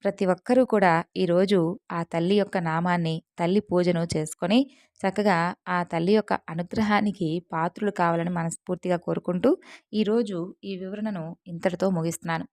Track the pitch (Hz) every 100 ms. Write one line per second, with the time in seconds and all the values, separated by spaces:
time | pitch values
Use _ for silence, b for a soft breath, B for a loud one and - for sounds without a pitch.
0 | 202 196 190 180 - 247 254 214 190 165
1 | 175 - 185 175 190 196 165 202 _ 175
2 | 170 165 170 208 190 196 170 160 175 175
3 | 165 160 - - 175 202 202 175 180 170
4 | 170 156 156 - 175 226 277 b b _
5 | 196 190 208 175 170 - - 180 175 170
6 | 170 214 208 - - 165 175 - 208 208
7 | 208 - 160 165 170 165 170 - 208 196
8 | 175 170 170 175 165 - - 180 180 190
9 | 175 165 - 180 240 359 B B B 214
10 | 214 226 220 180 180 - 196 190 185 208
11 | 214 190 160 175 - 170 185 175 190 180
12 | 160 165 170 165 175